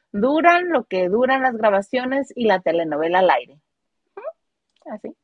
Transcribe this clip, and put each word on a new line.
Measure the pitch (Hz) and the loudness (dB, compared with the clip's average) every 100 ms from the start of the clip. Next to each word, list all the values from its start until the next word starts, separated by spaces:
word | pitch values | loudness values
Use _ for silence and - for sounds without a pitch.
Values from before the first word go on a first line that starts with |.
| _ | _
Duran | 202 247 302 339 349 359 | -2 0 4 4 4 2
lo | 302 | -2
que | - 185 180 | -2 -2 0
duran | 208 254 262 | 0 0 0
las | 262 226 | 0 0
grabaciones | 220 196 196 240 254 269 269 | 0 0 0 -4 -2 -4 -6
y | - 226 | -2 0
la | 190 | 0
telenovela | 175 165 165 147 160 180 | 0 -2 -2 -2 0 2
al | 180 | 4
aire." | 131 120 135 _ _ _ _ _ - | 2 -2 _ _ _ _ _ _ -16
¿Mm? | 539 - _ _ _ _ 320 | -16 -16 _ _ _ _ -16
Así. | 220 - - | -14 -14 -18